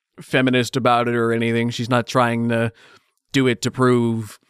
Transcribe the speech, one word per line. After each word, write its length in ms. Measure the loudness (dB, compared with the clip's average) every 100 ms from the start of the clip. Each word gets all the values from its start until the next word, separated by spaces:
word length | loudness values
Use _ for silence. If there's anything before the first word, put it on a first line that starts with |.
| _ -20
feminist 560 | -4 0 2 2 0 0
about 300 | 0 2 0
it 80 | 0
or 160 | 0
anything. 400 | 0 0 0 -2
She's 180 | -4 -2
not 160 | -2 0
trying 440 | 0 0 0 -2
to 220 | 0 -2 -6 -18 _ _ _ _
do 160 | 0 0
it 160 | 0
to 80 | -4
prove 680 | 0 2 2 2 -2 -6 -14 _